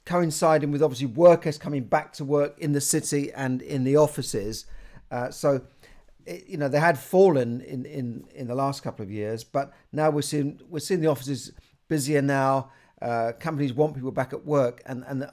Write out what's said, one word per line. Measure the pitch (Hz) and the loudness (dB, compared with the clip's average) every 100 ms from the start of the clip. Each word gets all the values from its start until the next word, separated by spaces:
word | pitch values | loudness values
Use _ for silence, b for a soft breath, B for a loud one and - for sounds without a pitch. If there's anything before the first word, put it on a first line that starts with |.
coinciding | - 175 170 151 165 156 143 | -4 0 0 2 2 4 2
with, | 143 | 2
obviously, | 151 123 135 | 0 0 -4
workers | 113 175 170 170 - | 6 8 8 4 -6
coming | 165 143 | -6 -6
back | 117 151 151 | 0 -2 -2
to | - 139 | -8 -2
work | 147 143 - | 0 0 -2
in | 151 | -2
the | 143 | 0
city | 139 156 - 147 143 | 0 -2 -2 -4 -4
and | - 135 127 | -6 -4 -4
in | - 139 | -4 -2
the | 127 143 | 2 4
offices. | 151 151 131 113 101 110 - b b b b | 4 2 -6 -6 -6 -8 -12 b b b b
Uh, | 123 123 | -8 -8
so, | - 151 139 - b b b b _ - | -2 0 0 -2 b b b b _ -18
it, | 175 - | -18 -10
you | 180 | -4
know, | 139 | 0
they | 147 | 2
had | 165 139 | 4 2
fallen | - 185 190 143 120 120 | 2 6 6 6 2 -2
in, | 78 123 127 | -8 -10 -8
in, | 147 123 113 - | -8 -8 -8 -14
in | - 123 | -12 -6
the | |
last | 127 139 139 | -2 -2 -2
couple | - - | -8 -10
of | 101 | -8
years, | 104 104 113 | -6 -6 -6
but | 120 139 143 b b | -6 -6 -6 b b
now | 139 156 | 0 2
we're | 147 | 2
seeing, | 143 151 143 - - | 0 -2 -2 -6 -12
we're | 165 | -10
seeing | - 185 | -4 0
the | 156 | 2
offices | 135 131 131 - - b b - | 0 -2 -8 -8 -20 b b -4
busier | 160 131 147 | -2 2 2
now. | 139 139 135 135 127 b b b | 4 2 2 2 -2 b b b
Uh, | 120 117 117 120 | -4 -2 -2 -4
companies | 170 151 143 | -6 -2 -2
want | 123 156 | 0 0
people | 139 127 | -2 -8
back | 110 127 | -4 -4
at | 156 | -6
work, | - 147 123 120 | -2 2 2 -2
and, | - 127 123 | -10 -12 -8
and | 135 143 | -8 -8